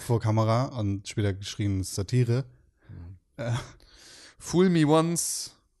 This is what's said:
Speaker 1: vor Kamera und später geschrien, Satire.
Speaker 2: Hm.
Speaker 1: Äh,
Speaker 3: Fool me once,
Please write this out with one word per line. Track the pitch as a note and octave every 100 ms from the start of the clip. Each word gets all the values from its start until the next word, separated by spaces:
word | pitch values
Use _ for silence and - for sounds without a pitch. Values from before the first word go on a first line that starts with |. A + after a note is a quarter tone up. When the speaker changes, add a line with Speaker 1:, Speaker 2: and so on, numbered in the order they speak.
| -
Speaker 1:
vor | A#2
Kamera | A2+ A2 A2 A#2 C3
und | B2 G#2 G2 -
später | - G#2
geschrien, | F#2+ G2+ - G2+ F#2+
Satire. | F#2 - F#2+ B2 A#2 A#2+ C3 _ _ _ -
Speaker 2:
Hm. | F#2+ F2 F#2+ _ -
Speaker 1:
Äh, | A#2 A#2 - - - - - - - -
Speaker 3:
Fool | - D#3+ F#3
me | E3+ D3
once, | D#3+ E3 E3+ - - - - _ _